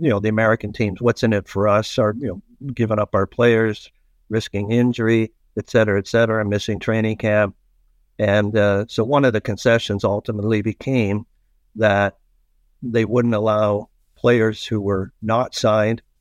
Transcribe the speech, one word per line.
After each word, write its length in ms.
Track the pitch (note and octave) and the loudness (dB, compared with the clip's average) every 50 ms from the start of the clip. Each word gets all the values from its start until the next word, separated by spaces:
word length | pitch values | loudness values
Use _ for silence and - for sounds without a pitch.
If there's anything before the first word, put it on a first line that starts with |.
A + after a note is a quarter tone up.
you 100 | E3 D#3 | -2 0
know, 100 | A2 G2+ | 0 0
the 80 | G2+ A2 | 0 0
American 440 | G#2+ G#2+ A2+ A2 A2 A2 - G#2 G2+ | 0 2 2 2 2 0 -2 -6 -6
teams, 280 | - A2 G#2 F#2 - | -4 -2 -2 -2 -2
what's 220 | A#2+ A#2 A2+ - - | 0 -2 0 0 0
in 100 | A#2 A2 | 0 0
it 160 | G2+ F2+ - | 0 -2 -4
for 180 | - G2 G2+ | -4 -2 2
us? 320 | G#2+ G2+ G#2 A2 - - - | 2 2 2 0 -2 -2 0
Are, 160 | A2+ G#2+ G#2+ A#2 | 0 0 0 -4
you 100 | C#3+ A#2 | -6 -8
know, 140 | F2+ G2 - _ - - C3+ C#3 B2+ | -8 -10 -12 _ -20 -14 -12 -8 -4
giving 240 | - A#2 A2 A2 G#2 | -2 -2 0 0 -2
up 160 | G#2 - - | -2 -2 -2
our 120 | G2+ G2 | -2 -2
players, 640 | - - - A#2+ A#2+ A#2 A2+ A2+ A2 G#2+ - - - _ _ _ _ _ _ _ - | -2 -2 0 2 4 4 2 2 0 -2 -6 -12 -20 _ _ _ _ _ _ _ -6
risking 420 | G#2+ A2+ - - - G2+ G#2 G2+ | -6 -6 -6 -6 -6 -4 -2 0
injury, 640 | A2+ A#2+ A#2+ B2 A#2+ - A2+ A2+ A2+ A2+ A2 A2 _ _ _ _ _ A2 | 2 2 2 2 0 0 0 2 2 2 0 -2 _ _ _ _ _ -10
et 120 | G2+ - | -6 0
cetera, 280 | - A#2+ A2 G#2+ G2 G2+ | 2 2 2 2 2 0
et 80 | G2 | 0
cetera, 380 | - - A#2 A#2 A2 A2 A2 G#2+ | 0 0 2 2 2 0 0 0
missing 340 | G#2 G#2 G#2 - - G#2+ F#2+ | -2 -2 -2 -2 -4 -6 -4
training 380 | - - A2 A2 A2 A2 A2 | -2 -2 -2 0 0 -2 -2
camp." 400 | A2 - A2 G#2 G#2+ G#2 G2 - _ _ _ _ _ _ _ _ _ _ _ _ - | -2 -2 0 2 2 2 0 -2 _ _ _ _ _ _ _ _ _ _ _ _ -4
And, 360 | G#2+ G2+ G2+ G#2 G#2 G2+ G#2+ | 0 0 2 2 0 0 2
uh, 300 | A2 G2+ G2+ G2+ G2 G#2+ A#2 | 2 2 2 2 0 -2 -2
so 140 | - - A2 | -4 -4 -2
one 220 | A#2 C#3+ C#3+ C#3 | 0 2 2 2
of 80 | C3 G#2+ | 2 2
the 80 | A2 | 0
concessions 640 | - - G#2 F#2+ - C3 A#2 A#2 - - G#2 G2 - | -2 -4 -6 -2 2 2 2 2 2 -2 -4 -2 -2
ultimately 560 | G#2 G2+ G#2 - - A2+ G#2 G2+ G#2+ A2+ G#2+ | -2 -2 -2 -4 -6 -6 -4 -2 -2 0 0
became 640 | G2+ A2 G#2 - - - C3+ B2+ A2+ G2 G2+ G#2 A2+ - _ _ _ _ _ _ _ _ - | -2 -4 -6 -6 -6 -2 -2 0 0 0 -2 -4 -6 -10 _ _ _ _ _ _ _ _ -4
that 420 | G#2+ A2 G#2+ G2+ G2+ G2+ G2 - _ _ _ _ _ _ _ _ _ _ _ _ _ - | 0 0 2 2 2 2 0 -2 _ _ _ _ _ _ _ _ _ _ _ _ _ -8
they 240 | B2 A2+ A#2 A2 | -4 -2 -2 0
wouldn't 280 | G2+ A2 B2 A#2+ A#2+ A2+ | 0 0 0 2 2 0
allow 540 | G#2 G#2+ A2 G#2+ G#2+ G#2+ G#2 G#2 G#2 A#2 - _ _ _ _ _ | 0 0 0 2 2 2 0 0 -2 -4 -8 _ _ _ _ _
players 520 | _ - A#2+ A#2+ A#2+ A2 A2 G#2+ - - | _ 2 2 4 4 2 2 0 -4 -6
who 140 | - A#2 G#2+ | -6 -4 -4
were 320 | G2+ G2 G2+ F#2+ F#2+ - - _ - | -2 -2 -2 -2 -4 -6 -10 _ -4
not 320 | A2 A2+ A#2 B2+ E3 - | -2 -2 -2 -2 -4 -4
signed 480 | - - A#2 G#2+ A2 G#2+ G#2+ A#2 A#2 - _ _ _ | -2 0 2 2 2 2 0 -2 -4 -8 _ _ _